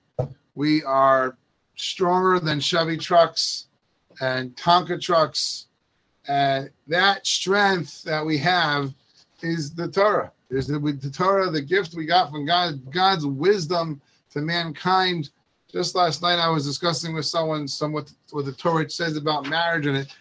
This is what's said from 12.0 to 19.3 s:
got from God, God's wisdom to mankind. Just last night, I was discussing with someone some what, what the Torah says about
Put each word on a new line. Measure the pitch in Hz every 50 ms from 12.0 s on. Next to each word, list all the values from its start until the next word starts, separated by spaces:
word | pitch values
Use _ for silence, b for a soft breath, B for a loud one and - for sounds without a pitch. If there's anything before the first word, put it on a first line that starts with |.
| 156
got | 151 175 185 175 139
from | 151 151 143
God, | 156 175 180 180 170 147 135 127 131
God's | 139 180 190 196 190 165 147
wisdom | 139 139 131 160 190 214 196 160 143 175 170 165 160 147 - _ _ _ _ _ _
to | - 147
mankind. | 151 160 170 175 170 165 143 - - 180 185 185 185 180 180 170 143 - _ _ _ _ _ _ _ _
Just | - 180 180 156 -
last | 180 175 165 143 -
night, | 170 175 175 170
I | 165 165
was | 160 156 139
discussing | 143 135 - 175 170 160 - 170 165 160
with | 160 147
someone | - - 170 160 160 156 151 147
some | 135 - - 156 151 151
what, | 151 143 - - _ _ -
what | - 147 135
the | 139
Torah | 131 - - 175 165 160 156 151
says | - - 170 165 156
about | 151 143 151